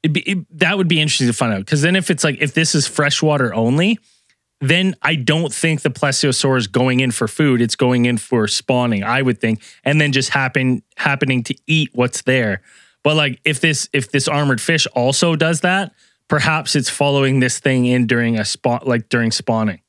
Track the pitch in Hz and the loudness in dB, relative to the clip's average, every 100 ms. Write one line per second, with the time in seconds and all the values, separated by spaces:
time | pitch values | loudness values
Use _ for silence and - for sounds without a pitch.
0 | 165 147 - 190 - 156 170 202 180 160 | -2 -2 -4 -6 -6 -2 -2 0 0 0
1 | 151 - 123 113 120 101 98 147 160 185 | 0 0 -2 0 -2 -2 -2 0 2 0
2 | - 165 160 135 147 160 165 156 - - | 0 -2 -2 -2 -2 0 0 0 -2 -2
3 | 143 - 156 147 120 113 113 139 190 226 | -2 0 0 0 0 0 0 2 0 -2
4 | _ _ _ _ _ _ 135 170 185 - | _ _ _ _ _ _ 0 2 0 -2
5 | 143 160 123 151 160 - 165 151 147 131 | -2 0 0 0 -2 -2 -2 0 -2 -2
6 | 143 131 143 123 135 131 101 120 127 127 | -2 0 0 0 2 0 0 0 2 2
7 | 131 - 113 - 151 123 117 - 123 123 | 0 -2 -4 0 2 4 0 0 2 2
8 | 120 117 - 123 107 - - 127 123 104 | 2 0 0 0 0 -4 -2 0 0 -2
9 | 101 127 131 113 113 107 - - - 151 | -2 0 0 0 -2 -4 -8 -8 0 2
10 | 147 135 127 139 131 139 131 123 _ - | 2 0 0 0 0 0 0 -2 _ -4
11 | 147 139 135 127 113 - - 156 151 - | -2 0 0 0 -2 -10 -2 0 0 0
12 | 123 - - 131 110 95 _ - _ _ | -2 -2 0 0 0 -4 _ -20 _ _
13 | 147 156 143 120 - 139 165 147 - 139 | 0 0 0 -2 -6 0 0 0 -2 -4
14 | 123 143 - 147 143 120 - 160 - 127 | -2 -2 0 0 0 0 0 0 0 0
15 | 123 135 170 160 160 165 180 190 196 _ | 0 2 0 2 0 0 0 0 -2 _
16 | _ _ _ 147 139 156 - - 123 - | _ _ _ -2 0 -2 0 -2 -2 -2
17 | 143 139 135 131 127 - 143 131 123 127 | 0 2 2 2 0 0 0 2 2 2
18 | 117 120 117 113 104 - 127 120 131 117 | 2 2 0 0 -2 -2 -2 -2 0 -2
19 | - 123 113 - - 113 107 87 | 0 0 0 -2 -2 0 -2 -4